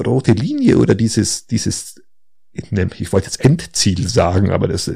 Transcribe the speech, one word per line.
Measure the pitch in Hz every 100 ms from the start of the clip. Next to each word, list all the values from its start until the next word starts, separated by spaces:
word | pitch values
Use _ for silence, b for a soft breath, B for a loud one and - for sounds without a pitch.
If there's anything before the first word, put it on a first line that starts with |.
rote | 113 127 -
Linie | 107 175 294 240 -
oder | 170 98
dieses, | 113 110 90 - -
dieses, | 113 - - - - - - - - -
ich | - -
nenn-, | 101 90 -
ich | -
wollte | 98 -
jetzt | - 131
Endziel | 165 - - 98 92 87
sagen, | 113 87 95 92
aber | 90 -
das, | 87 -